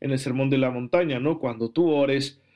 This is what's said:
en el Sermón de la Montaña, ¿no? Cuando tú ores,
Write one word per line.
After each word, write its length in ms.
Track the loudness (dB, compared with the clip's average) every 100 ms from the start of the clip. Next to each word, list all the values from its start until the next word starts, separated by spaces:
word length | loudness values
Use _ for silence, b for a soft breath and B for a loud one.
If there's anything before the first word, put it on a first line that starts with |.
en 100 | -4
el 80 | -2
Sermón 300 | -2 -2 0
de 80 | 2
la 140 | 0
Montaña, 480 | -2 0 0 2 0
¿no? 200 | -2 -2
Cuando 300 | -4 -4 -2
tú 220 | 2 2
ores, 500 | 4 2 0 -2 b b